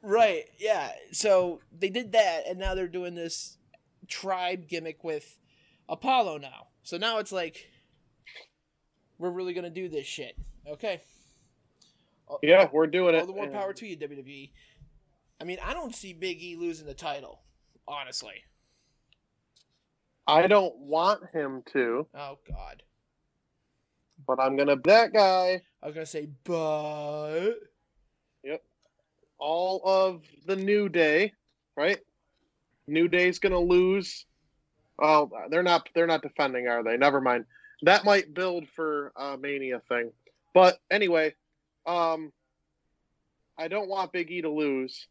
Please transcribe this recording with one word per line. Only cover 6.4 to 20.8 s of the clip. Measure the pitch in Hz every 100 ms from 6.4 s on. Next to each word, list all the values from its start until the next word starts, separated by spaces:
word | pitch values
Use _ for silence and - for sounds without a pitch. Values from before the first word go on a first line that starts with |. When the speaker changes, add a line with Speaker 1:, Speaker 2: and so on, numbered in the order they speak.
| 139 107 - _
Speaker 1:
So | - 170
now | 220 220
it's | 208
like, | 190 170 - - _ _ _ _ _ - - - _ _ _ _ _ _ _
we're | 175
really | 180 185
gonna | 180 175
do | 165 185
this | 151 143
shit. | - 127 - - - 143
Okay. | 147 220 175 _ _ _ _ _ _ _ _ _ _ _ _ _
All | -
Speaker 2:
Yeah, | 151 185 175
we're | 147 160
doing | 175 180 165
Speaker 1:
all |
Speaker 2:
it, | 175
Speaker 1:
the |
more | 190
Speaker 2:
and | 170
Speaker 1:
power | 170 196
to | 196 220
you, | 160
W | 147 143
W | 131
E. | 139 139 _ _ _ - _ _ _ _ _
I |
mean, | 165 180
I | 180
don't | 302 285
see | - 190
Big | 165 185 175
E | 175 170
losing | 170 160 151
the |
title, | 139 165 143 127 - _ _ _ _ -
honestly. | 143 131 127 113 101 _ _ _ _ _ _ _ _ _ _ _ _ _ _ _ _ _ _ -
Speaker 2:
I | 151 185
don't | 208 180
want | -